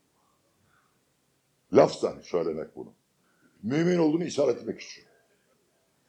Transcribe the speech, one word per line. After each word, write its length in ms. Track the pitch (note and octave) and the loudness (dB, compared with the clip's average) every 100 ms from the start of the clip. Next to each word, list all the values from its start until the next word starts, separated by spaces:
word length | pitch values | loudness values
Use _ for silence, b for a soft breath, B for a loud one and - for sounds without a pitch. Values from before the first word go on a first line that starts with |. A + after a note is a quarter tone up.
| _ _ _ _ _ _ _ _ _ _ _ _ _ _ _ _ _ | _ _ _ _ _ _ _ _ _ _ _ _ _ _ _ _ _
Lafzan 480 | F#2+ D#3 - - - | 4 4 2 -6 -6
söylemek 560 | - F2+ E2 D#2 D2 B1+ | -6 -2 -2 -4 -10 -14
bunu. 160 | A1+ - _ _ _ _ _ _ | -18 -20 _ _ _ _ _ _
Mümin 360 | G2+ D3 E3+ F3 | -4 0 2 2
olduğunu 260 | D#3 E3 | 2 0
ispat 240 | E3 C3+ C#3 | -2 0 0
etmek 320 | A#2 A2 - | 0 -6 -10
için. 240 | - - - _ _ _ _ _ _ _ _ _ | -14 -20 -20 _ _ _ _ _ _ _ _ _